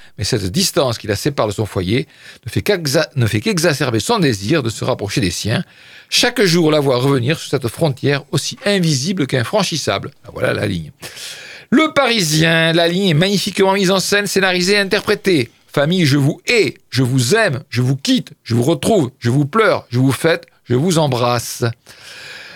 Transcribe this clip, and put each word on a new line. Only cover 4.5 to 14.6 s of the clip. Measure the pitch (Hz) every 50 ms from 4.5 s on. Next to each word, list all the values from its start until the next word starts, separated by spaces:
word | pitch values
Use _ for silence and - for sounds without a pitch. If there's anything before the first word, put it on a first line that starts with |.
| 165 160 113
de | 117
se | 110 - 123
rapprocher | 123 120 - 104 101 - 147
des | 104 87
siens. | - - - 101 117 170 - - - - - - - - - _
Chaque | - - - 240 240 254
jour, | 214 175 165 180 160 156
la | 156 151
voit | 139 139 123 123
revenir | 131 139 139 131 117 127 160 -
sur | - -
cette | 147 131 - 113
frontière | - - 170 147 123 - - 135 143 139 - -
aussi | - 143 - - - - -
invisible | 202 202 190 170 160 147 123 135 190 196 185 143 -
qu'infranchissable. | - 127 113 - - 214 180 - 170 139 - 113 98 101 - 151 - _ -
Ah, | - -
voilà | - - 127 120
La | 101 104
Ligne. | 104 92 85 78 73 - _ - - - - - - - - - - - - - -
Le | 220 302 311 311 311
Parisien, | 277 269 247 233 220 175 151 156 156 165 165 165 165 160 165 160
La | 170 170 170
Ligne | 175 185 202 185
est | 151
magnifiquement | 147 185 196 202 175 - 202 - - 190 190 190
mise | 202 190 175
en | 196 185
scène, | - - 202 202 202 185
scénarisée | - 196 190 185 180 180